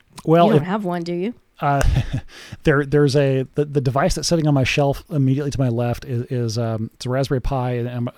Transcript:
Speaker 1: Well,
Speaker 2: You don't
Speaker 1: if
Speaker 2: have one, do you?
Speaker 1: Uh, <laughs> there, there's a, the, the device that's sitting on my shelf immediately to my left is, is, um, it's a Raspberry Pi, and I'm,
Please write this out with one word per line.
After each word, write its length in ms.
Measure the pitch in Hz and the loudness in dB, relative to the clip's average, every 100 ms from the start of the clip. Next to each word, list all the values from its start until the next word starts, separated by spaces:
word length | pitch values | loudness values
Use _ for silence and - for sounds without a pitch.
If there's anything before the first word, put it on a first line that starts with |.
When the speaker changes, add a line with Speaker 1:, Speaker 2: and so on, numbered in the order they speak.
| _ - | _ -8
Speaker 1:
Well, 220 | 160 165 208 | 2 6 6
Speaker 2:
You 60 | |
don't 80 | 156 | 4
Speaker 1:
if 40 | 175 | 2
Speaker 2:
have 180 | 214 | -2
one, 200 | 185 175 | -2 -4
do 80 | 170 | -4
you? 200 | 175 202 - _ - | -4 -4 -8 _ -4
Speaker 1:
Uh, 200 | 143 139 - - - 131 | 0 2 2 2 -2 -6
<laughs> 400 | - - - - | -8 -18 -20 -4
there, 200 | 165 143 | 2 2
there's 300 | 139 147 147 | 2 4 4
a, 320 | 147 139 131 127 | 4 2 0 -2
the, 100 | - | -2
the 160 | 147 143 | -2 0
device 360 | 131 135 143 165 | 0 0 0 0
that's 100 | - | 0
sitting 220 | 170 156 | 0 2
on 60 | |
my 100 | 139 | 2
shelf 400 | 123 - 143 135 - | 2 2 0 -2 -4
immediately 420 | 151 131 135 143 | 0 2 0 -2
to 80 | 123 | -2
my 80 | 127 | -2
left 360 | 117 120 117 | 0 -2 -4
is, 200 | 139 120 | -6 -6
is, 340 | 127 127 117 110 | -4 -4 -4 -4
um, 320 | 113 110 110 | -4 -4 -8
it's 120 | - 120 | -10 -6
a 40 | |
Raspberry 300 | 131 135 131 | -2 -2 -2
Pi, 320 | - 135 123 | -2 -2 -2
and 140 | 123 120 | -4 -4
I'm, 200 | 123 120 | -6 -6